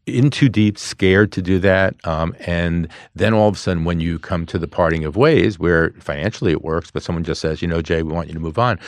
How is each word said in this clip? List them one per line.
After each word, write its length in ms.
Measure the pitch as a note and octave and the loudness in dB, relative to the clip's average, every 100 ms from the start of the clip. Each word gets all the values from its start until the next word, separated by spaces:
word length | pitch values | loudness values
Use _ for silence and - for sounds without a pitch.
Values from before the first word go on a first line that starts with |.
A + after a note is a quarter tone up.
| - | -4
In 220 | B2+ C#3 | 2 2
too 180 | - C#3 | 4 2
deep, 260 | G#2 G#2+ G#2 | 4 2 0
scared 540 | - - F#2+ F#2+ G#2+ | -8 0 4 4 4
to 80 | - | 0
do 160 | F2+ F#2 | 0 2
that. 340 | F#2+ F#2+ F#2+ - E2+ | 4 4 2 -2 -6
Um, 280 | D#2+ E2 - - | -4 -4 -6 -4
and 420 | E2+ E2+ E2+ E2 - - | -2 0 -2 -4 -10 -16
then 180 | - G#2+ | -2 2
all 160 | A2 G#2+ | 4 2
of 60 | |
a 40 | F#2 | 0
sudden, 260 | G2+ E2+ | -2 -2
when 160 | E2 E2+ | 0 -2
you 180 | E2 E2 | -2 -4
come 260 | - F2 E2 | -4 -6 -4
to 120 | F2+ | -4
the 100 | E2 | -4
parting 360 | - E2+ E2 | 0 0 0
of 120 | D#2 F#2 | -2 2
ways, 420 | D3+ C3 G2+ E2+ | 4 4 2 2
where 320 | E2+ E2 E2 - | 2 2 2 -2
financially 540 | - D2 F#2+ - F#2 | -8 -4 -4 -2 -2
it 100 | D2+ | -2
works, 280 | D#2+ E2 - | -2 -6 -6
but 120 | - | -8
someone 220 | - E2+ | -6 -6
just 160 | D#2+ D2+ | -4 -4
says, 220 | D#2+ D#2 | -4 -4
"You 60 | E2+ | -4
know, 120 | E2 | -4
Jay, 220 | D#2+ E2 | -2 -2
we 100 | D#2+ | -2
want 160 | E2 D2+ | -6 -8
you 60 | |
to 60 | D#2+ | -8
move 180 | E2 D#2 | -6 -2
on." 200 | B2 F#2+ | -2 -2